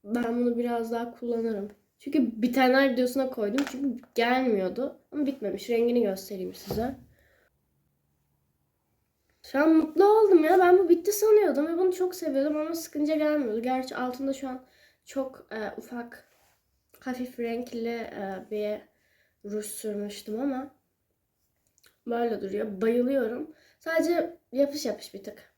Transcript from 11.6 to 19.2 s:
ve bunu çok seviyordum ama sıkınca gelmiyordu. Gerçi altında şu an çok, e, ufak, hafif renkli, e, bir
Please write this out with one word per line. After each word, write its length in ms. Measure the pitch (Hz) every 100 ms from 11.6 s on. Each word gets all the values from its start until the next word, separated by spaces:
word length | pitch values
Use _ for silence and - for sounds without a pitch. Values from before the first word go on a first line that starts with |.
| 311
ve 100 | 339
bunu 160 | 370
çok 220 | 359 370
seviyordum 420 | - 311 269 294 302
ama 180 | 320
sıkınca 400 | 330 - 294 302
gelmiyordu. 460 | 311 302 302 240 214
Gerçi 340 | 247 262 254
altında 380 | - 254 247 269
şu 160 | 269 269
an 160 | 254 - _ _ _
çok, 420 | - 269 269 262 -
e, 280 | 220 208 -
ufak, 480 | - 240 233 - _ _ _ _ _ _ _ _
hafif 400 | 262 247 254 -
renkli, 500 | 233 233 240 233 226
e, 560 | 233 - - 196 190 -
bir 300 | 214 208 214 - _ _ _